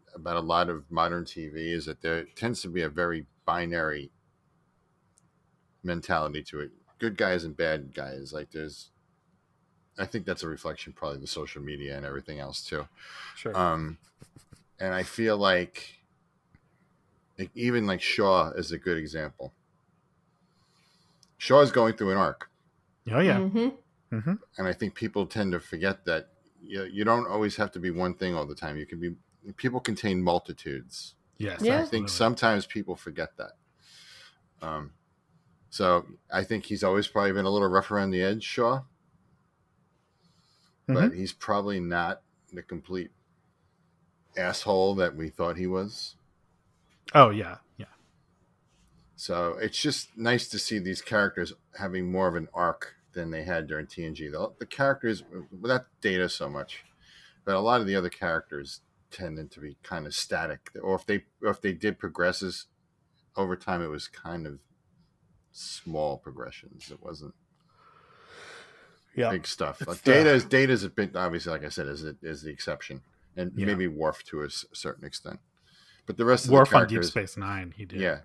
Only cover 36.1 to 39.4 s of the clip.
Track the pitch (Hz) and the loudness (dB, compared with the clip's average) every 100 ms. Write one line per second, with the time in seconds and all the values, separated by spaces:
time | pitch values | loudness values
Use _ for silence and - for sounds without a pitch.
36.1 | - - 92 98 110 - 101 101 98 104 | -16 -6 -2 0 -2 -4 0 4 4 2
37.1 | 107 101 98 98 101 98 95 - 104 98 | 2 2 2 2 4 6 4 4 0 2
38.1 | 92 95 110 - - 120 131 131 _ _ | 2 2 0 -2 0 2 2 -4 _ _
39.1 | _ _ _ | _ _ _